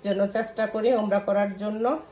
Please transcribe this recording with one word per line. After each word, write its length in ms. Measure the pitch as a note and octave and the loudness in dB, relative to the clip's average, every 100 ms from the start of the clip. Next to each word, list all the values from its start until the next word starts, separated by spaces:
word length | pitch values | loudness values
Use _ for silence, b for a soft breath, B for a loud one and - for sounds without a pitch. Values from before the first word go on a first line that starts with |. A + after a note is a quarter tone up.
যেন 240 | G3+ F#3+ G3 | 0 0 2
চেষ্টা 400 | A3 A3 - G#3+ | 0 -4 -2 -2
করি 280 | A3 A3+ | 0 2
উমরা 240 | A#3+ G#3 G3+ | 2 2 0
করার 380 | G3 G3+ G3+ G3 | 2 0 0 -2
জন্য। 440 | G#3 G#3+ A#3+ D#4 - | -6 -2 0 -2 -6